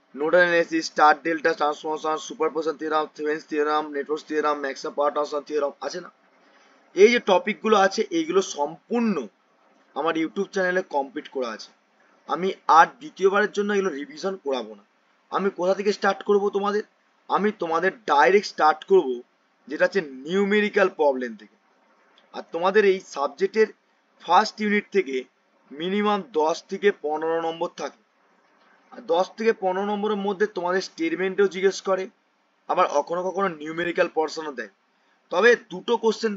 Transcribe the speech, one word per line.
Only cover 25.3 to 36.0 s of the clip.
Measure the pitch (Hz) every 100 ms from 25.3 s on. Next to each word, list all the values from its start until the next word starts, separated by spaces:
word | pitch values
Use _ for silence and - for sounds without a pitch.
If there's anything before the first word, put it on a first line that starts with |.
| _ _ _ _
মিনিমাম | 139 180 202 208 208 156 156
দশ | 156 165 -
থেকে | 190 202 196 147
পনেরো | 156 160 165 165
নম্বর | 165 175 -
থাকে। | 143 - _ _ _ _ _ _ _ _ _
আর | 123 123
দশ | 165 190 -
থেকে | 220 214
পনেরো | 190 185 202
নম্বরের | 208 214 208 196
মধ্যে | 185 202 190
তোমাদের | 175 185
স্টেটমেন্টেও | 185 - 160 165 190 185 196 185
জিজ্ঞেস | 190 185 -
করে, | 185 185 _ _ _ _ _ -
আবার | 151 185 147
কখনো | 147 175 185
কখনো | 175 196 156
নিউমেরিক্যাল | 151 165 175 170 170 160
পোরশনও | 156 160 156 123
দেয়। | 107 _ _ _ _ _ _
তবে | 170 226 233 -
দুটো | 180 - 233